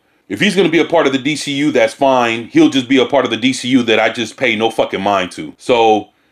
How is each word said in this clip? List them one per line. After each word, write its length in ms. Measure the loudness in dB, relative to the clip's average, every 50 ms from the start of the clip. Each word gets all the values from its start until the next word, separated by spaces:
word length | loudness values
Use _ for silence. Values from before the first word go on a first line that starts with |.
| _ _ _ _ _ -10
if 120 | -6 -2
he's 160 | -2 0 2
gonna 140 | 2 0 2
be 100 | 2 0
a 40 | 0
part 220 | 2 2 0 2
of 60 | 0
the 80 | 0 -2
D 160 | -2 -4 -6
C 160 | -6 -6 -6
U, 180 | -4 -2 -2 0
that's 240 | 2 2 0 0 0
fine. 520 | 0 0 2 2 2 0 0 -2 -6 -6
He'll 220 | -2 2 4 4 4
just 200 | 2 0 -2 0
be 100 | 2 2
a 80 | 2
part 180 | 2 0 0 0
of 60 | 0
the 60 | -2
D 160 | -2 -2 -2
C 160 | -2 -4 -2 0
U 160 | 0 2 2
that 160 | 2 2 2
I 80 | 2 0
just 280 | -2 -4 -8 -8 -6
pay 200 | -4 -2 -2 0
no 140 | 0 -2 -2
fucking 300 | -2 -2 -4 -2 -4 -4
mind 300 | -2 -2 -2 -2 -2 -4
to. 220 | -8 -12 -14 -14 -16
So, 520 | _ -2 0 2 4 4 4 2 2 -2 -6 _ _ _ _